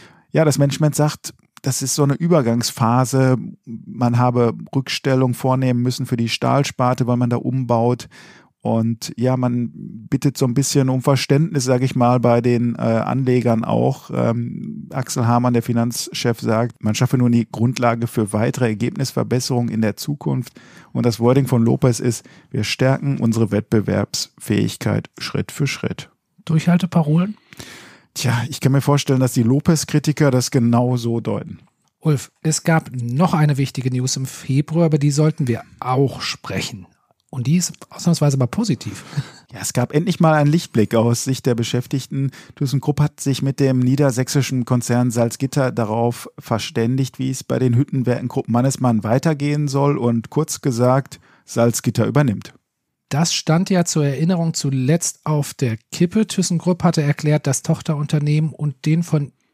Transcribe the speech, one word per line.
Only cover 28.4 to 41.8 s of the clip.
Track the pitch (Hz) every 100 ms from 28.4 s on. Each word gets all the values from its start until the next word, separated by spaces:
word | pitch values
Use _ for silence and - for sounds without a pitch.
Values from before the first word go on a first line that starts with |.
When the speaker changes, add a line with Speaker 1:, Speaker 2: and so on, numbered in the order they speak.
| 117
Speaker 1:
ich | -
kann | 135
mir | 139
vorstellen, | 139 143 - 131
dass | 131
die | 127
Lopez-Kritiker | 113 135 - 156 - 151 156 143 147
das | 127 -
genau | 139 117 120 123 127
so | 117 117
deuten. | 113 104 - - _ _ _ _
Speaker 2:
Ulf, | 160 139 - _
es | 156 156
gab | - 160 -
noch | 127 120 127 185
eine | 165 151 139
wichtige | 135 - 127
News | 123 127 135
im | 131
Februar, | - - 135 151 160 165
über | 151
die | 147
sollten | 143 156 156 131
wir | 113 - -
auch | 127 131 135 -
sprechen. | - - - 95 - 101 90 _ _ _ _
Und | 131 120
die | 175
ist | 165 - -
ausnahmsweise | - 170 160 147 135
mal | 123
positiv. | - 220 127 107 - -
<laughs> | 143 - - _
Speaker 1:
Ja, | 95
es | -
gab | - 123
endlich | 139 185 -
mal | 160
einen | 151 147
Lichtblick | 165 - 117 104
aus | 113 117 117
Sicht | - 131 135
der |
Beschäftigten. | 117 113 123